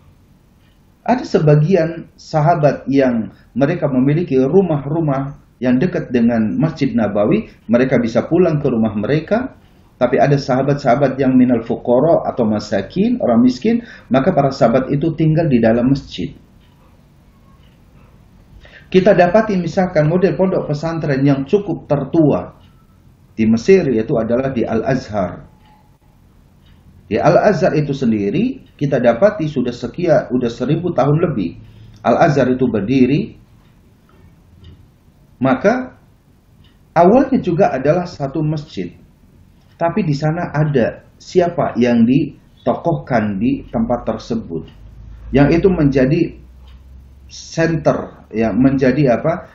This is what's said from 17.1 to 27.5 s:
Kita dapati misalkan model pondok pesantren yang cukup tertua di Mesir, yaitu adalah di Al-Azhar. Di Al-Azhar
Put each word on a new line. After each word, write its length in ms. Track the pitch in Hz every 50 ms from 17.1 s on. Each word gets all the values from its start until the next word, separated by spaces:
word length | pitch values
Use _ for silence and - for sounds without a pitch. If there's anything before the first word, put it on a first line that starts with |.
| _ _ _ _ _ _ _ _ _ _ _ - _ _ _ _ _ - - - _ - - _ _ - - _ - - - - - - - -
Kita 240 | - 185 180 214 -
dapati 480 | 170 175 175 - 220 220 220 196 180
misalkan 480 | 170 160 - 196 185 180 - 156 151 151
model 240 | 175 185 190 175 - -
pondok 320 | 190 190 175 139 - - 147
pesantren 480 | 147 160 165 165 165 160 147 135 127
yang 240 | 139 143 139 131 135
cukup 400 | - 202 202 196 - 147 - -
tertua 720 | - 151 131 127 - - 165 156 139 104 90 87 - - _ _ - _ _ _ _ _ _ _ _ _ _ _ _ _
di 80 | - 110
Mesir, 400 | 110 113 113 - 185 190 185 160 139 117
yaitu 240 | 110 110 - 147
adalah 320 | 113 110 110 120 127 135 131
di 160 | 127 117 107
Al-Azhar. 800 | - 107 107 - - 131 113 - - 104 104 92 85 78 - - - _ _ _ _ _ _ _ _ _ _ _ _ _ _ _ _ _ _ _ _ _ _ _ - - _ _ - - - -
Di 160 | - 101 -
Al-Azhar 560 | - 151 175 - - 214